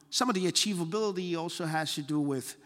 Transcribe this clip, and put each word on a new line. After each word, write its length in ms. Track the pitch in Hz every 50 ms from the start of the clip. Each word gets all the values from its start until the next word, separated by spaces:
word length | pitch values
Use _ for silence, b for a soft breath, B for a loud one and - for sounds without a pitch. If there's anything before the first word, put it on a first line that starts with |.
| - _
some 220 | - - 254 240
of 40 | 226
the 120 | 190 185
achievability 920 | 175 160 - - 214 202 175 170 165 170 214 220 208 190 180 185 180 170
also 300 | 165 165 170 165 - 175
has 280 | 160 160 160 156 143 -
to 60 | - 147
do 180 | 135 151 151
with, 360 | 147 143 139 131 123 - - B B